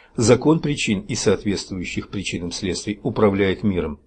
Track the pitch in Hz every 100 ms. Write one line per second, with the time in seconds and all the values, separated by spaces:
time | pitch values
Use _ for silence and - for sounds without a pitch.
0 | - - 113 120 147 165 160 147 - 98
1 | - 123 - 92 107 92 - 95 85 -
2 | - 104 92 95 87 - 98 87 - 104
3 | - - 107 98 98 92 107 90 76 73